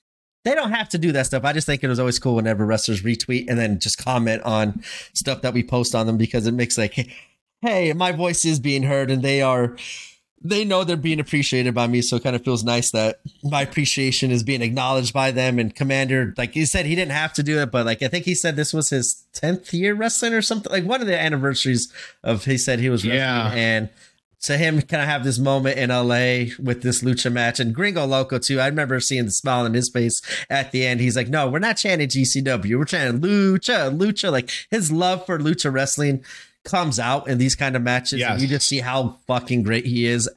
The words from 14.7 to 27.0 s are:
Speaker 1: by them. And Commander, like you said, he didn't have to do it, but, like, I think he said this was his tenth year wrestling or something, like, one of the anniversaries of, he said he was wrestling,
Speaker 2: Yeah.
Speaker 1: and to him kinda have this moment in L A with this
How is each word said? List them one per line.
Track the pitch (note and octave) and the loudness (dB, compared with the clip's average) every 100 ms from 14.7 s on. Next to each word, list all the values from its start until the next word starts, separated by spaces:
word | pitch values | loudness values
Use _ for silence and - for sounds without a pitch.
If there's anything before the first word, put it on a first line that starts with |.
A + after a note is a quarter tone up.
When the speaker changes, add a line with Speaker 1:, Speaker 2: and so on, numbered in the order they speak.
| C3 B2+ C3+ A#2+ | 0 0 0 0
Speaker 1:
by | C3+ C3+ | 0 0
them. | B2+ B2+ B2 | 2 2 2
And | A2 | 0
Commander, | - C3+ C3+ C3 C3 A2+ - | -2 0 0 2 0 0 -2
like | A#2+ D#3 | -4 0
you | D3+ | 0
said, | F#3+ D3+ | 0 0
he | |
didn't | E3+ E3 | 0 0
have | D3 D#3 | -2 -2
to | - | -2
do | D3 D3+ | 0 0
it, | C3 | 0
but, | B2 A2+ | 0 0
like, | A2+ | 0
I | C3 | -2
think | F3 F#3 | -2 -2
he | F3 | 0
said | E3+ D3 | 0 -2
this | D3+ | -2
was | D#3+ D3 | 0 0
his | C3+ B2 - _ | 0 -2 -6 _
tenth | - D#3 F3+ - | -6 -2 -2 -4
year | E3+ G3 G#3 | -2 0 0
wrestling | A3+ - A#3 | -2 0 0
or | A3+ | 0
something, | G#3 A3 - | 0 -2 -2
like, | F#3+ F3 | -2 0
one | B3+ | -2
of | G#3+ | 0
the | E3+ | 0
anniversaries | D#3+ C#3+ C#3 B2+ C3+ A#2+ - - - - | 0 0 0 0 0 0 -2 -10 -20 -8
of, | - A2 C3+ | -2 -2 0
he | C3 | 0
said | C3+ A#2+ | 0 0
he | B2+ | 2
was | A#2 | 0
wrestling, | G#2+ C3 | 0 0
Speaker 2:
Yeah. | C3 A#2+ A2 | 0 0 0
Speaker 1:
and | A#2 A2+ A2 G#2+ _ - _ _ - | 0 0 0 -2 _ -20 _ _ -10
to | - C#3+ | -4 0
him | E3 D#3 | 2 2
kinda | - D#3 D3 | 0 -2 0
have | C#3+ | 0
this | C3+ A#2+ | 0 0
moment | C#3 C3+ C3+ C#3 | 2 2 2 0
in | B2 | 0
L | B2 A#2+ | 2 2
A | A#2+ B2+ B2 A#2+ - | 2 2 2 -2 -4
with | C3 B2 | -4 -2
this | B2 A#2+ | 0 0